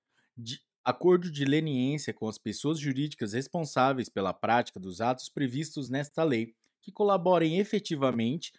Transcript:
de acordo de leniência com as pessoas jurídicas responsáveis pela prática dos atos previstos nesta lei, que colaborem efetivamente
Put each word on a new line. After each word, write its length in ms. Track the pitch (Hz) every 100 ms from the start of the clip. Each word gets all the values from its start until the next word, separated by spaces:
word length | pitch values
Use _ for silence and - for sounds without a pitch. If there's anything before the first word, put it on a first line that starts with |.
| _ _ _ -
de 240 | 113 139 _ _
acordo 480 | 127 - 180 180 175
de 120 | 147
leniência 720 | 139 151 160 127 131 151 -
com 140 | - 110
as 100 | -
pessoas 400 | 110 98 143 160
jurídicas 540 | 143 131 151 - 107
responsáveis 760 | 117 139 175 147 139 131 131 107
pela 240 | - 95
prática 460 | - 110 120 117 98
dos 220 | 92 90
atos 280 | 117 131 -
previstos 640 | - 131 135 156 151 120
nesta 320 | 135 143 -
lei, 320 | 165 113 113 _ _ _ -
que 40 |
colaborem 640 | - 208 190 180 170 165 175
efetivamente 920 | 202 208 - 151 135 117 113 160 -